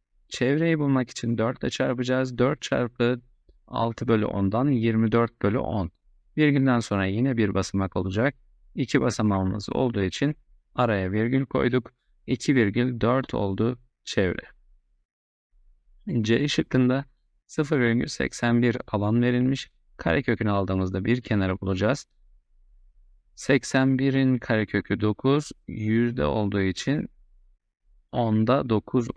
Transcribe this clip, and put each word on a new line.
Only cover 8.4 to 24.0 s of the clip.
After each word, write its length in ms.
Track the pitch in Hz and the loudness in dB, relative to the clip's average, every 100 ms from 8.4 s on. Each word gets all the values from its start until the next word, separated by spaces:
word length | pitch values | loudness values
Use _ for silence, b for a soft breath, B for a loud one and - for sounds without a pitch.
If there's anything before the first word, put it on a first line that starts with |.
| _ _ _ - | _ _ _ -6
İki 260 | 127 139 | 0 2
basamağımız 680 | 127 - 110 98 95 104 95 | 2 0 0 0 0 -4 -4
olduğu 340 | - 127 107 | -2 -2 0
için 320 | 95 - 143 151 _ - _ - | -2 -2 -4 -4 _ -20 _ -2
araya 360 | 120 104 92 | 0 0 -2
virgül 340 | 104 117 135 135 | -2 0 0 0
koyduk. 480 | 135 127 127 - _ _ _ - | 0 2 0 -4 _ _ _ -6
İki 280 | 131 - 135 | -4 0 2
virgül 460 | 104 120 123 120 | 2 2 -2 0
dört 320 | 113 131 131 | 0 0 -2
oldu 460 | - 101 95 113 123 _ _ | -4 -4 -2 -2 -4 _ _
çevre. 420 | - - 95 - - _ _ _ _ _ _ _ _ _ _ _ _ _ _ - - 135 | -8 -2 -2 -2 -10 _ _ _ _ _ _ _ _ _ _ _ _ _ _ -16 -6 -2
C 260 | 107 120 147 | 2 2 0
şıkkında 580 | - - 131 123 131 - _ _ _ _ | -2 0 2 2 2 -4 _ _ _ _
sıfır 320 | - 147 151 | -4 -2 2
virgül 280 | 120 117 147 | 2 2 -2
seksen 540 | - 65 - 120 117 | -4 -6 -2 0 2
bir 160 | 120 117 - | 2 0 -4
alan 340 | 104 104 117 | -2 0 2
verilmiş. 500 | 123 123 127 135 - _ _ - | 2 2 0 -2 -8 _ _ -6
Karekökünü 540 | 165 160 - 113 107 | -2 0 0 0 0
aldığımızda 540 | 101 95 95 92 98 95 | 0 0 0 -2 -2 -2
bir 160 | 123 | -2
kenarı 380 | - 104 95 92 | 0 0 0 -2
bulacağız. 460 | 95 92 104 143 - _ _ _ _ _ _ - _ _ _ _ _ - | -2 0 0 -2 -6 _ _ _ _ _ _ -20 _ _ _ _ _ -8
Seksen 640 | - 135 - 135 135 | 0 0 2 0 2
birin 380 | 131 | 2